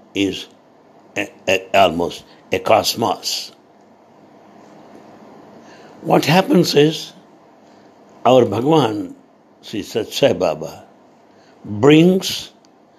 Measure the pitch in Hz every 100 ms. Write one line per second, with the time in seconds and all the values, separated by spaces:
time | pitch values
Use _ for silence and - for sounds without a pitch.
0 | _ 98 98 - - _ _ _ _ _
1 | _ - 98 - - 95 92 98 92 82
2 | 82 - - - - 95 - 107 95 -
3 | 110 - - - - - _ _ _ _
4 | _ _ _ _ _ - - - - -
5 | - - - - - - - - - -
6 | 160 160 143 175 - 190 160 147 151 160
7 | - - - _ _ _ _ _ _ _
8 | _ - 117 127 113 107 131 160 120 104
9 | 90 - _ _ _ _ - 107 - 113
10 | 104 - 135 92 87 78 78 - - _
11 | _ _ _ _ _ _ 95 104 127 156
12 | 175 185 - - - _ _ _ _